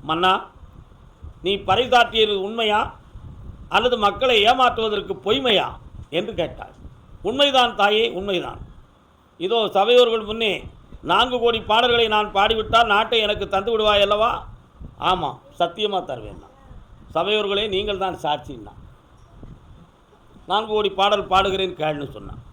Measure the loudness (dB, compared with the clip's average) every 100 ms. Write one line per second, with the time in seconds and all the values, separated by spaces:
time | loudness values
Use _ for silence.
0 | -2 0 2 2 -2 -18 -20 -20 -20 -20
1 | -20 -20 -20 -8 -4 -4 0 0 4 4
2 | 4 2 2 0 -4 -2 0 0 -2 -8
3 | -20 -20 -18 -18 -18 -18 -2 0 2 2
4 | 0 2 2 4 4 4 2 2 -2 -2
5 | -4 -6 -2 0 2 0 0 -8 -18 -20
6 | -6 -6 -4 -6 -6 -8 -18 -18 -20 -20
7 | -20 -10 -6 0 2 4 2 2 2 2
8 | 0 -4 -4 -4 -6 -12 -18 -20 -20 _
9 | _ _ _ _ 0 2 2 2 6 6
10 | 6 2 -4 -2 -2 -2 -8 -20 -20 -14
11 | 0 2 2 2 0 0 2 2 4 2
12 | 2 2 0 0 0 0 2 2 4 2
13 | 2 0 0 -2 -2 -2 -2 0 2 4
14 | 2 2 0 -2 -10 -20 _ _ -20 -4
15 | -2 0 -2 -8 -20 -4 -4 -2 -4 -4
16 | -6 -10 -12 -18 -20 -20 -20 -20 -20 -20
17 | -6 -4 0 0 0 -2 -2 -4 -4 -4
18 | -4 -4 -4 -4 -6 -16 -16 -20 -20 -20
19 | _ -20 -20 -20 -20 -20 -20 -20 -20 _
20 | _ _ _ -20 -4 -2 0 -2 0 2
21 | 2 2 2 2 2 -2 -4 -2 -4 -4
22 | -8 -12 -16 -16 -18